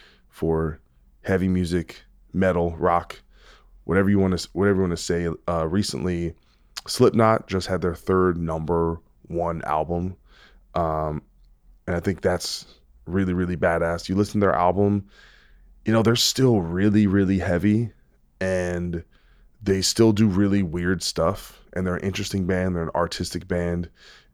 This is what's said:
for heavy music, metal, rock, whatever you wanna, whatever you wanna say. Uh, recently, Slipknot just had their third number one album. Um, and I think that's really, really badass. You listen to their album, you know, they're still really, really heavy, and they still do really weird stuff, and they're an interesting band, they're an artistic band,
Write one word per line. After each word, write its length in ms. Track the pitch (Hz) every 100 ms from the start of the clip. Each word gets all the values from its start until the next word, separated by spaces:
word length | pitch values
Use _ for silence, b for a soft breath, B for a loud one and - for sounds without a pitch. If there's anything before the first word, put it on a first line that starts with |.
| b b b
for 500 | - 82 80 80 78 _ _ _ _
heavy 260 | - 95 92
music, 560 | 90 87 87 82 - - _ _
metal, 420 | 90 95 87 85 80
rock, 440 | 87 85 - - _ b b b b b -
whatever 240 | 92 98
you 100 | 101
wanna, 180 | 95 90 -
whatever 240 | 85 101 95
you 40 |
wanna 160 | 92 85
say. 300 | - 85 85 - -
Uh, 200 | 85 80
recently, 680 | 95 98 64 87 87 85 - _ _ _ - -
Slipknot 600 | - 123 - 110 110 -
just 200 | 95 -
had 140 | 92
their 140 | 90 80
third 420 | - 92 92 85
number 640 | 82 80 80 85 82 80 _ _ -
one 340 | 85 85 85
album. 520 | - 76 78 87 92 92 _ b b b _ -
Um, 480 | 82 78 78 76 - _ - _ _ - -
and 80 | 87
I 40 |
think 220 | 101 87
that's 440 | 95 90 - - - - _ _ -
really, 280 | 92 92
really 240 | 90 87 87
badass. 500 | 90 85 85 85 -
You 80 | 95
listen 240 | 104 104
to 40 | 98
their 100 | 73
album, 520 | 87 92 101 101 - b b b b b b - -
you 80 |
know, 100 | 113
they're 120 | 110 120
still 460 | - - 131 110
really, 460 | 82 90 104 104 104
really 320 | 98 95 95
heavy, 520 | 92 90 101 107 117 - _ _ _ -
and 640 | 95 92 90 90 87 85 - _ _ _ _ _
they 180 | 98 95
still 300 | 90 - 113
do 160 | 104 110
really 340 | 92 101 101
weird 400 | 90 87 87 90
stuff, 580 | - - 82 101 - - -
and 140 | - 92
they're 80 | 87
an 80 |
interesting 420 | 101 92 98 101 90
band, 300 | 90 92 87
they're 80 |
an 80 | 82
artistic 540 | - 85 - 90 87 92
band, 420 | 90 87 87 85 b b b b